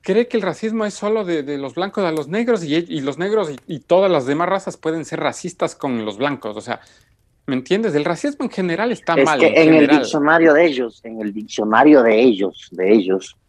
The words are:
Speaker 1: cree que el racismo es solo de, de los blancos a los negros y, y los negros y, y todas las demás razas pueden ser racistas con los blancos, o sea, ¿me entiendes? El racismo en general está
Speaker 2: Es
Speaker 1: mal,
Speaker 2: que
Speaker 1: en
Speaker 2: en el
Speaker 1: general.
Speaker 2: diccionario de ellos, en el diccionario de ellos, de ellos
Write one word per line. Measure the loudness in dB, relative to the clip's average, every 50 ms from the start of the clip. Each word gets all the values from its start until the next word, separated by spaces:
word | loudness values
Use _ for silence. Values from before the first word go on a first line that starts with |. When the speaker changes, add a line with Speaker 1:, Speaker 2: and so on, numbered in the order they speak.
Speaker 1:
cree | _ 0 0 0 0 0
que | -2 -4
el |
racismo | -2 -2 -6 -4 -6 -6 -4 -4 -4
es | -6 -6
solo | -6 -4 -4 -2 -2 -2
de, | -2 -4 -4
de | -4 -6 -8 -8
los | -8 -8 -6
blancos | -6 -8 -6 -4 -4 -4
a | -2
los | -2 -4 -6 -6
negros | -4 -4 -2 -2 -2 -2 -2
y, | -2 -2
y | -2 -2 -4 -8 -6
los | -6 -6 -6 -4
negros | -4 -2 -2 -2 -2 -4
y, | -8 -12 _ -12 -12
y | -12
todas | _ _ 2 2 4 4
las | 2 0 0
demás | 0 -2 -2 0 -2
razas | -2 -4 -4 -8 -12 _
pueden | -6 -6 -6 -6 -8
ser | -8 -8 -4
racistas | -4 -4 -6 -6 -12 -12 -6 _ -6 -6 -6
con | _ -6 -4 -4 -4 -4
los | -6 -6
blancos, | -4 -4 -4 -4 -6 -8 -10 -10
o | -10
sea, | -8 -10 -10 -10 -10 _ _ _ _ _ _ _ _ _ _ _ _
¿me | -6 -6
entiendes? | -6 -2 -2 -2 -2 0 0 -2
El | 0 -2
racismo | -2 -4 -2 -4 -6 -6 _ -8
en | -8
general | -4 -4 -4 -4 -2 -4 -4 -4
está | -6 -6 _ -2 0
Speaker 2:
Es | 0 2
Speaker 1:
mal, | 0 2 2
Speaker 2:
que | 2 4
Speaker 1:
en | 4
Speaker 2:
en | 4 6 6
el | 6 6
Speaker 1:
general. | 6 4 4 2
Speaker 2:
diccionario | 0 -2 -2 0 2 2 4 4 6 6 6
de | 6 4
ellos, | 2 2 -2 -6 -6 -8 _
en | _ -14 -10 -8
el | -8 -8 -8
diccionario | -8 -12 -10 -6 -4 -2 2 4 6 8 8 8 8
de | 6 6 4 4
ellos, | 4 2 2 0 -4 -6 -6 -10 -20 -18
de | -6 -2 2 4 4
ellos | 4 4 2 -2 -2 -4 -10 -20 _ _